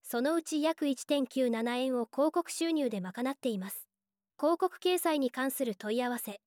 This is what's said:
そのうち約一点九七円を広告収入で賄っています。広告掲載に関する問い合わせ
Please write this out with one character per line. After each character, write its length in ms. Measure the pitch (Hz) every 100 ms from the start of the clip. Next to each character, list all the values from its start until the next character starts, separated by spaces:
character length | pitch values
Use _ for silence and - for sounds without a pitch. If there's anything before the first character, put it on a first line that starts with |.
そ 200 | - 240
の 120 | 269
う 80 | 330
ち 200 | 320 311
約 240 | 311 330 294
一 160 | 262
点 220 | - 285 254
九 240 | 262 247
七 260 | 226 233 247
円 240 | 262 247
を 80 | 226
広 220 | - 302
告 180 | 349 330
収 200 | - 330
入 180 | 311 254
で 120 | 208
賄 300 | 185 208 254
っ 40 | 277
て 100 | 254
い 80 | 208
ま 120 | 190
す。 160 | - - _ _ _ _ -
広 180 | 294 339
告 200 | 370 -
掲 200 | 359 359
載 200 | 339 302
に 120 | 254
関 200 | - 269
す 120 | -
る 120 | 247 202
問 200 | 214 233
い 60 |
合 80 | 247
わ 80 | 240
せ 220 | - 202